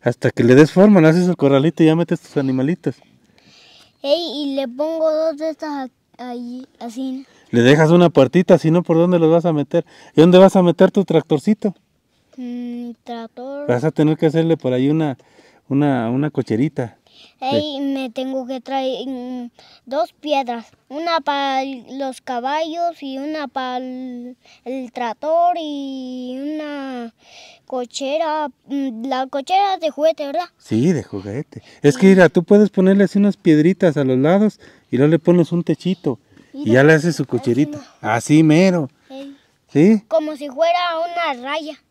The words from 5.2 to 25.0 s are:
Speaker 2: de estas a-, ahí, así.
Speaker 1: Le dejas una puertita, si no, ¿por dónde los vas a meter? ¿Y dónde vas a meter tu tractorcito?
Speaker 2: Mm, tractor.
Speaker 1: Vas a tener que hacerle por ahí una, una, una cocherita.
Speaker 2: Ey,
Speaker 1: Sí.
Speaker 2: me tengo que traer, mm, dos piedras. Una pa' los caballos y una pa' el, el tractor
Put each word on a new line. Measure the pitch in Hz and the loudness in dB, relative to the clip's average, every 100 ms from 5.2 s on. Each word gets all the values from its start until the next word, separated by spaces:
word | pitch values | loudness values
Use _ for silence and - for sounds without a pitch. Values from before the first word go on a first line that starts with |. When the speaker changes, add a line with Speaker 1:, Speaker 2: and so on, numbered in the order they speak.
| 320 285 | -4 -4
Speaker 2:
de | 320 | -8
estas | 302 311 285 262 _ _ _ | -8 -10 -10 -12 _ _ _
a-, | 247 | -14
ahí, | 240 240 254 262 _ | -12 -12 -16 -18 _
así. | 233 226 262 262 269 _ _ | -16 -10 -10 -10 -14 _ _
Speaker 1:
Le | 120 | 2
dejas | 120 151 156 | 6 6 6
una | 175 175 | 6 6
puertita, | 143 131 175 185 180 | 4 4 2 4 4
si | 160 | 4
no, | 170 | 0
¿por | 175 165 | 0 0
dónde | 175 175 | 2 2
los | 160 | 2
vas | 165 170 | 2 0
a | |
meter? | 151 143 170 - _ - - | -2 -2 -4 -4 _ -4 4
¿Y | |
dónde | 170 180 | 6 8
vas | 190 196 | 8 6
a | |
meter | 175 165 190 | 2 4 2
tu | - 185 | 2 0
tractorcito? | 160 - 151 - 214 208 - _ _ _ _ _ - | -2 0 -2 -2 -2 -4 -8 _ _ _ _ _ -16
Speaker 2:
Mm, | 247 240 240 240 240 233 - | -12 -10 -10 -10 -14 -16 -16
tractor. | 233 226 - 254 277 - | -14 -14 -16 -14 -10 -4
Speaker 1:
Vas | 123 156 | -2 -2
a | |
tener | - 151 156 | 0 0 2
que | 160 | 0
hacerle | 160 165 160 | 0 0 -2
por | 127 | -2
ahí | 127 135 | -2 0
una, | 156 156 123 _ _ _ _ _ | 0 -2 -6 _ _ _ _ _
una, | 135 143 131 113 | -2 0 -2 -2
una | 127 151 | -4 -4
cocherita. | - 120 110 151 - 117 _ _ _ _ _ | -6 -4 -2 -2 -4 -10 _ _ _ _ _
Speaker 2:
Ey, | 262 285 302 277 | -4 -4 -4 -6
Speaker 1:
Sí. | |
Speaker 2:
me | 277 269 262 | -6 -6 -8
tengo | 226 262 262 247 | -8 -8 -8 -10
que | 262 | -12
traer, | 247 269 262 262 262 | -6 -6 -4 -6 -8
mm, | 254 247 254 240 _ _ _ - | -10 -10 -12 -14 _ _ _ -10
dos | 277 339 | -6 -6
piedras. | _ 294 277 247 233 220 _ _ | _ -4 -4 -4 -10 -14 _ _
Una | 285 339 330 | -10 -6 -4
pa' | 277 285 277 269 269 262 - 269 | -4 -4 -4 -4 -6 -12 -14 -10
los | 269 254 | -10 -10
caballos | - 247 254 302 330 330 339 320 | -10 -8 -4 -4 -6 -6 -6 -6
y | 277 262 | -12 -10
una | 285 311 277 | -8 -8 -8
pa' | 277 254 254 | -8 -8 -8
el, | 254 254 254 247 247 254 _ _ 233 | -10 -12 -14 -14 -16 -20 _ _ -12
el | 262 254 | -12 -10
tractor | - | -8